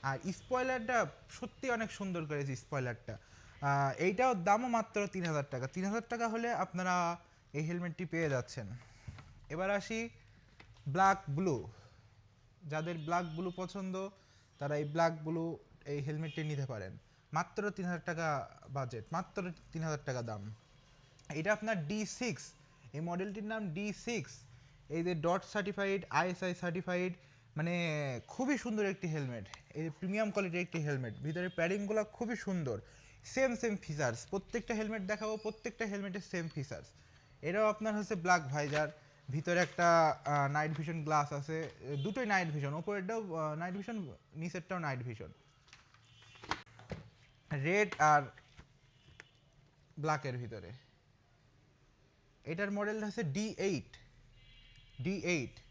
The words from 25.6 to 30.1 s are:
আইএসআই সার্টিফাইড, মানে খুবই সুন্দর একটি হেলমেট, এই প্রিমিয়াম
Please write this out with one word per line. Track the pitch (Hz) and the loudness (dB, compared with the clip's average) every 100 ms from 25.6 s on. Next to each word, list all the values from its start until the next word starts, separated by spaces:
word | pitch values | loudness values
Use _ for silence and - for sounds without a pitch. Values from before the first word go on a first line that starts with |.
| 196 202 196 196 175 | -2 0 0 0 2
আইএসআই | 147 180 175 185 175 | 2 2 0 -4 -2
সার্টিফাইড, | 175 170 160 180 185 180 - - - 151 | -2 -2 -2 0 0 -4 -16 -20 -10 -4
মানে | 165 175 170 151 143 120 - | 0 0 0 0 -2 -4 -8
খুবই | - 262 277 | -2 0 2
সুন্দর | - 214 202 | 0 0 0
একটি | 190 175 | 0 -2
হেলমেট, | 156 135 120 95 - - | -2 -2 -4 -8 -14 -10
এই | - 160 | -6 -6
প্রিমিয়াম | 151 190 | -4 -2